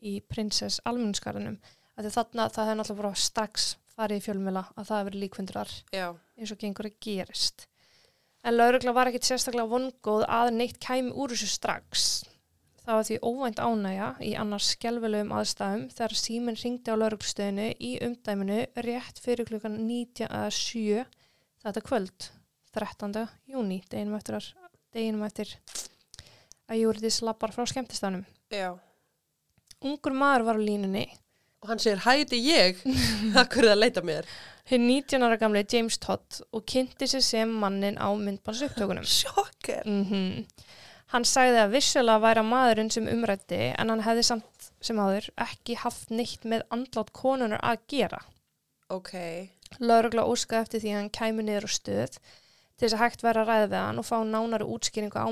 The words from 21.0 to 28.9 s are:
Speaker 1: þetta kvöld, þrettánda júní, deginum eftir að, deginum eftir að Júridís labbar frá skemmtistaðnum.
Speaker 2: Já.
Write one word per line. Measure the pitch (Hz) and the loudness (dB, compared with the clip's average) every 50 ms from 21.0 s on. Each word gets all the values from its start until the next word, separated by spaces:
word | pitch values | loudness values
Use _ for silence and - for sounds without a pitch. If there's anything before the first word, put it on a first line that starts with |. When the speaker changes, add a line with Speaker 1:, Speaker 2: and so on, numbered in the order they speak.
| 254 - _ _ _ _ _ _ _ _ _ _ _ | -2 -6 _ _ _ _ _ _ _ _ _ _ _
Speaker 1:
þetta | 214 196 226 | -6 -6 -6
kvöld, | - - 277 220 190 190 - _ - - - _ _ _ _ _ _ _ - | -4 0 0 0 0 -2 -8 _ -18 -18 -18 _ _ _ _ _ _ _ -6
þrettánda | 220 208 - - - 208 202 202 214 226 220 - _ _ 269 | -6 -6 -6 -8 -10 -10 -6 -6 -6 -6 -6 -10 _ _ -10
júní, | 269 262 220 196 185 185 - _ | -6 -4 -4 -4 -4 -6 -8 _
deginum | - 214 208 208 208 | -8 -6 -6 -4 -6
eftir | 208 208 - 214 | -6 -6 -8 -8
að, | 208 - - - 370 359 349 _ _ _ _ | -8 -8 -12 -16 -20 -20 -20 _ _ _ _
deginum | - 233 220 220 214 214 214 | -8 -4 -4 -2 -2 -4 -4
eftir | 208 - - 208 - - - _ - - - - - - _ _ _ - - - - - _ _ _ - _ _ - | -6 -6 -8 -10 -10 -10 -18 _ -12 -12 -12 -12 -12 -18 _ _ _ -20 -20 -20 -20 -20 _ _ _ -20 _ _ -4
að | 226 226 | -2 0
Júridís | 226 226 214 214 220 226 220 - | 2 2 0 0 -2 -2 -2 -2
labbar | 233 226 220 - 233 214 | -2 -4 -4 -4 -6 -6
frá | 202 240 240 | -4 -4 -6
skemmtistaðnum. | 233 - 262 247 - - - - 196 190 185 196 - _ _ _ _ | -4 -4 -6 -8 -8 -8 -6 -4 -4 -4 -6 -8 -12 _ _ _ _
Speaker 2:
Já. | 208 202 190 180 180 180 _ _ | -6 -4 -4 -6 -6 -10 _ _